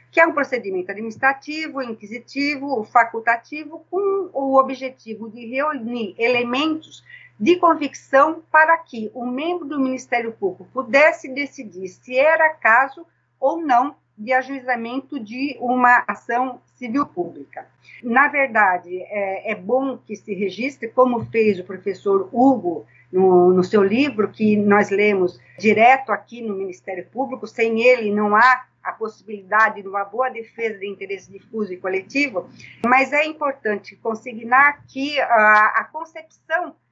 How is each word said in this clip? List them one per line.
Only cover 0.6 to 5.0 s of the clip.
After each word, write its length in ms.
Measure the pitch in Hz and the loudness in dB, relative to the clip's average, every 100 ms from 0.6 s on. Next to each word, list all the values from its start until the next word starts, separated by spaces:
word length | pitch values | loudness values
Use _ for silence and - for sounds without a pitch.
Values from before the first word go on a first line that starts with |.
| 196 185 180 | -4 -6 -6
administrativo, 920 | 196 226 214 269 277 294 311 311 269 | -10 -12 -2 -2 -2 -6 -12 -10 -8
inquisitivo, 1040 | 240 220 208 240 - 269 285 285 277 247 | -10 -10 -14 -18 -12 -6 -4 -4 -6 -6
facultativo, 1000 | 214 240 226 226 226 233 - 302 302 330 _ | 0 0 0 -2 -2 -4 -6 -14 -14 -18 _
com 380 | 359 403 392 349 | -4 -2 -2 -4
o 240 | 269 269 269 | -6 0 2
objetivo 720 | 240 262 262 - | 2 -2 -12 -12